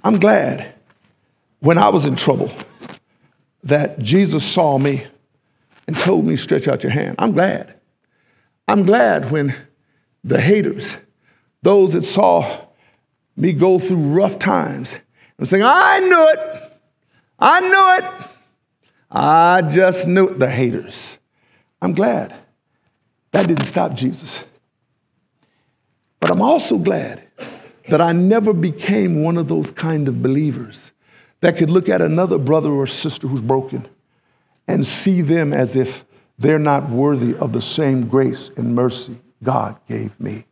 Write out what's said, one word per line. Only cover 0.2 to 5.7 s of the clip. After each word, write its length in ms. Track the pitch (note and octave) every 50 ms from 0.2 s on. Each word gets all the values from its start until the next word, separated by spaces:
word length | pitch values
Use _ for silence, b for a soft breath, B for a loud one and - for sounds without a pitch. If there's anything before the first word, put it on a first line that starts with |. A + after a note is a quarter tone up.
| F3+ G#3+ G#3+ - - C3 C3+ C3+ - - - _ _ _ _ _ _ _ _ _ _ _ _ _ _ _ _ _
when 180 | - D3 E3+
I 120 | E3+ G3+ G#3
was 160 | G3+ E3+ C#3
in 100 | C#3+ B2+
trouble 340 | - - D#3 C3 - - - - - - - _ _ - - - - _ _ _ _ _ _ _ _ _ _ _ _ -
that 360 | D3 C#3+ D3 D3 - - -
Jesus 460 | A#2+ G#2 D3 F#3+ G3+ E3 D#3 D3+ -
saw 320 | - - F#3 E3 D3+ C#3
me 280 | C3 C#3 C#3+ C#3 C3 - - _ _ _ _ _ _ _ _ _ _ _ _